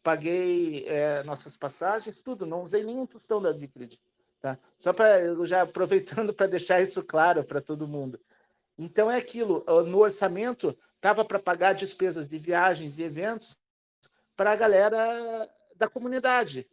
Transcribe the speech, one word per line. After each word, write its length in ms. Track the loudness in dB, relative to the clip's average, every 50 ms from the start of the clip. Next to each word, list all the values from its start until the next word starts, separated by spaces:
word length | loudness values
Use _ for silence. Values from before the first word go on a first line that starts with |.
paguei, 840 | _ 0 -2 0 -2 -4 -2 -2 0 0 0 0 0 -2 -4 -8 -6
é, 360 | -4 -2 0 0 0 -2 -4 -6
nossas 320 | -8 -10 -12 -12 -20 -14
passagens, 640 | _ -10 -10 -8 -4 -2 -2 -2 -2 -6 -10 -16 -14
tudo. 240 | _ -12 -10 -8 -8
Não 180 | -8 -6 -8 -6
usei 200 | -2 -2 -2 -2
nenhum 220 | -2 -6 -8 -8
tostão 360 | -10 -12 -20 -6 _ -2 0
da 100 | 0 -2
Dicred, 480 | -2 -2 -8 -16 _ -18 -18 -18 -18 _ _ _ _ _ _ _ _ _
tá? 160 | -8 -8 -8 -8 _ _ _
Só 160 | _ -2 -2 2
pra, 260 | 6 6 6 6 6
eu 260 | 4 2 0 -2 -2
já 160 | 0 2 2 2
aproveitando 720 | 0 0 -2 0 2 2 2 2 0 -6 -4 -4 -4 0
<laughs> 20 |
pra 120 | 0 0
deixar 340 | 0 0 -4 0 2 4 4
isso 220 | 4 2 -2 -8 -8
claro 400 | -2 2 4 4 6 4 2 0
pra 180 | -2 -6 -6
todo 260 | -6 -6 -8 -8 -8
mundo. 320 | -8 -8 -8 -8 -10 -12 -14 _ _ _ _ _ _ _ _ _ _ _
Então, 320 | -14 -14 -4 0 0 2 2
é 80 | 0
aquilo, 460 | -2 -4 -6 -6 -6 -2 -2 -2 -2 0
ó, 160 | 4 4 4 4
no 160 | 4 6 6
orçamento, 760 | 6 6 6 0 -2 -2 -2 -2 -4 -4 -4 _ -4 -4 -4 _ _ _ _ _
tava 240 | 2 2 2 2 0
pra 160 | 0 -2 -2
pagar 340 | 0 -2 0 4 4 2 2
despesas 540 | 2 -4 -8 -4 -2 -2 -2 -2 -4 -10
de 100 | -10 -12
viagens 600 | -10 -4 -2 0 2 2 2 2 0 -6 -12 -10
e 60 | -8 -10
eventos 540 | -8 -8 -6 -6 -6 -6 -8 -12 -16 -18 _ _ _ _ _ _ _ _ _ _ _ _ _ _ _ _
pra 200 | 0 2 2 4
galera 920 | 4 4 6 6 6 6 4 4 2 0 -2 -2 -6 -6 -8 -8 -8 -10 -12 _ _ _ _ _
da 120 | _ -4
comunidade. 800 | -4 _ -8 -6 -4 -4 -2 0 2 2 2 0 -2 -6 -12 -12 _